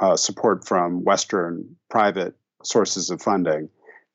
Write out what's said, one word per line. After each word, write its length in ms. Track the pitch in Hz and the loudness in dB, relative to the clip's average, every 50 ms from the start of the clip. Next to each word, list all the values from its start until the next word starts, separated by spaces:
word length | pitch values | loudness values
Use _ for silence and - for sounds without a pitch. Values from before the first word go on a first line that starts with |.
uh, 140 | 98 95 85 | 2 2 4
support 520 | 80 - - 98 - - 110 95 90 - | 2 0 -2 -4 0 0 0 0 0 -2
from 360 | - 104 90 87 87 90 90 - | -2 0 0 0 0 -2 -2 0
Western 720 | 98 98 92 - - 110 95 85 82 85 85 - - - _ _ _ | 0 0 0 0 -2 -2 -2 -2 -2 -6 -8 -10 -14 -18 _ _ _
private 460 | - 117 107 101 87 95 87 92 - _ _ _ _ _ - | 0 2 2 2 0 0 -4 -6 -8 _ _ _ _ _ -10
sources 480 | - - 117 98 - - 95 85 - | 0 2 2 2 2 -2 -4 -4 -6
of 100 | 90 - | -6 -4
funding. 480 | - 113 101 92 87 85 76 76 78 - - _ _ - - - _ _ | -2 0 0 0 2 0 0 -2 -4 -8 -14 _ _ -20 -20 -20 _ _